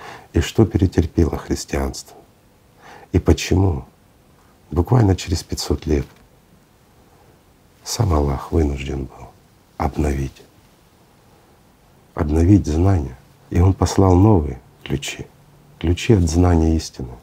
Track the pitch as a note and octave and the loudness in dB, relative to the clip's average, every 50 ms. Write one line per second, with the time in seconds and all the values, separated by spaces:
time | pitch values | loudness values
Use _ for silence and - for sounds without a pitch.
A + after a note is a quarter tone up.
0 | - - - - - - - F2 D#2+ - - - A2 F2+ - - G2+ F2+ - - | -20 -20 -20 -20 -12 -6 -4 -4 -4 0 2 2 2 2 2 0 0 0 2 0
1 | E2+ - - - E2 D2 D2+ D2 - - E2 D2 - - - D2 C#2 C2 B1 - | -2 0 0 0 0 0 -2 -6 -6 -6 -8 -8 -8 -8 -6 -6 -6 -6 -8 -10
2 | - - - - - _ _ _ _ _ _ _ _ _ _ _ - - - - | -16 -20 -20 -20 -20 _ _ _ _ _ _ _ _ _ _ _ -20 -20 -20 -20
3 | - - - F#2 - - E2+ - - - F#2 F2 F#2+ F#2+ D#2 C2+ B1+ - _ _ | -8 -4 -4 0 2 2 2 2 0 -2 0 2 2 0 0 -4 -8 -12 _ _
4 | _ _ _ _ _ _ _ _ _ _ _ _ _ - - - - - - B2+ | _ _ _ _ _ _ _ _ _ _ _ _ _ -8 -4 -4 0 2 2 2
5 | A2 G2 F#2+ - - - F#2 E2+ - - - - - - D2 D2 - D2+ D2+ C#2+ | 2 2 0 -2 -4 -6 -6 -6 -6 -8 -10 -8 -6 -6 -6 -6 -4 -4 -4 -4
6 | C#2 - - - _ _ _ _ _ _ _ _ _ _ _ _ _ _ _ _ | -4 -6 -12 -20 _ _ _ _ _ _ _ _ _ _ _ _ _ _ _ _
7 | _ _ _ _ _ _ _ _ _ _ _ _ _ _ _ _ - - - - | _ _ _ _ _ _ _ _ _ _ _ _ _ _ _ _ -14 -8 -4 -4
8 | A2 F#2 E2 D2+ C#2+ C#2 C#2 C2 - - - E2 D#2+ C#2+ C#2 C2+ C2 C2+ C2+ C2 | -2 0 0 0 0 0 -2 -4 -6 -2 0 0 0 0 -2 -6 -8 -10 -10 -10
9 | A#1+ - - - - - - _ _ _ _ _ _ _ _ - - - - - | -10 -12 -14 -20 -20 -20 -20 _ _ _ _ _ _ _ _ -6 -6 -6 -4 -4
10 | D2+ D2 C#2 C2+ C2+ C2 - - - _ _ _ _ _ _ _ _ _ _ _ | -4 -4 -4 -4 -6 -8 -10 -14 -20 _ _ _ _ _ _ _ _ _ _ _
11 | _ _ _ _ _ _ _ _ _ _ _ _ _ _ _ _ _ _ _ _ | _ _ _ _ _ _ _ _ _ _ _ _ _ _ _ _ _ _ _ _
12 | _ _ - - E2 D2+ D2 D#2+ E2+ F2 G#2 F#2+ C#2+ D2 D2+ D#2+ F2+ G2 G2 F#2 | _ _ -8 -8 -4 -2 0 2 4 6 4 4 4 2 0 0 2 2 2 0
13 | C2+ C2 B1+ - _ _ _ _ _ - - F2+ F2 G2 F#2+ - F#2 F2 - - | -2 -4 -10 -16 _ _ _ _ _ -4 0 2 2 2 2 2 0 0 2 2
14 | G2 F#2+ F2+ F2 G2 A2 G#2+ F2 D2+ C#2+ C2 B1 - _ _ _ - - - - | 4 4 6 6 6 6 4 2 0 -2 -6 -12 -16 _ _ _ -10 -8 -8 -8
15 | - - - - - - _ _ _ _ _ _ _ _ _ - - - F2+ - | -8 -10 -12 -12 -16 -18 _ _ _ _ _ _ _ _ _ -6 -4 -2 -2 0
16 | - - A#2 G2 F2 E2 D2 E2+ F2+ F2+ F2 D#2+ D#2+ E2 E2 D#2+ - - - - | 2 2 2 4 2 2 2 2 4 4 4 4 2 2 0 -2 -4 -6 -12 -14
17 | C2 B1 A#1+ A1+ | -14 -14 -14 -18